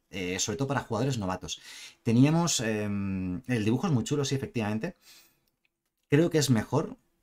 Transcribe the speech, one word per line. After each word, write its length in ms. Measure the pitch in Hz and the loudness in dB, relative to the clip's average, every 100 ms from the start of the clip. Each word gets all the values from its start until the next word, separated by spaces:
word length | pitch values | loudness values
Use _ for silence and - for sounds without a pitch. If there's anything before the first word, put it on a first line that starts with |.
| _ | _
eh, 260 | 98 90 95 | -6 -4 -2
sobre 180 | - - | -2 -2
todo 100 | 139 | -2
para 140 | 123 | -2
jugadores 360 | - 107 135 117 | -2 -2 0 -2
novatos. 420 | 92 92 80 - - - - - | -2 -4 -8 -12 -14 -18 -18 -6
Teníamos, 560 | 117 117 143 165 170 - | 2 6 6 6 2 0
em, 840 | 113 107 104 101 98 95 92 90 - | -2 -2 -2 -2 -2 -2 -4 -4 -2
el 180 | 120 107 | 0 2
dibujo 220 | 127 196 | 0 2
es 60 | |
muy 100 | 123 | 0
chulo, 200 | - 143 135 | 0 -2 -2
sí, 100 | 135 | -4
efectivamente. 600 | 104 117 104 110 175 - - - _ _ _ _ _ _ _ _ - | -4 -4 -2 -4 -6 -12 -20 -20 _ _ _ _ _ _ _ _ 0
Creo 220 | 143 170 | 2 4
que 80 | 156 | 4
es 140 | 135 | 4
mejor 460 | 110 - 139 - - _ _ | 2 0 -2 -2 -10 _ _